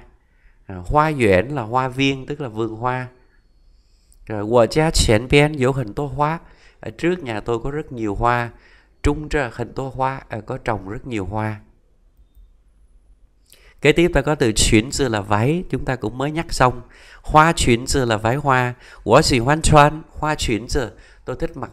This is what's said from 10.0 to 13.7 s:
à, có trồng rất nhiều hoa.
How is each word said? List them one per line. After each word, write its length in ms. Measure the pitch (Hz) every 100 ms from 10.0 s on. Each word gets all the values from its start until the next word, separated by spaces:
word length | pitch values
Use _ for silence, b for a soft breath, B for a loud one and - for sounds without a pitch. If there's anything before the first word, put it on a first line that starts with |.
| 131 135 -
à, 100 | 113 -
có 120 | 127
trồng 320 | - 113 92
rất 180 | 110 139
nhiều 180 | 113 95
hoa. 340 | 107 107 104 - _ _ _ _ _ _ - - _ _ _ _ _ _ _ _ _ b b b